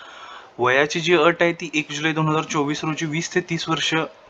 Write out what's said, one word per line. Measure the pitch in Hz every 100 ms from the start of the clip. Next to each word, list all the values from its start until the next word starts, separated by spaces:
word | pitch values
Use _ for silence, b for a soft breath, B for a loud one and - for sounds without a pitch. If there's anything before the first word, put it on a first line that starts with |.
| B B B B B -
वयाची | 123 131 147 175
जी | 160 175
अट | 165 170
आहे | 170
ती | 165 170
एक | 156 151
जुलै | 147 160
दोन | 156 156
हजार | 156
चोवीस | 156 160 143 151
रोजी | 156 147 160
वीस | 160 - 185
ते |
तीस | 175 165 -
वर्ष | 156 - 160 147 - -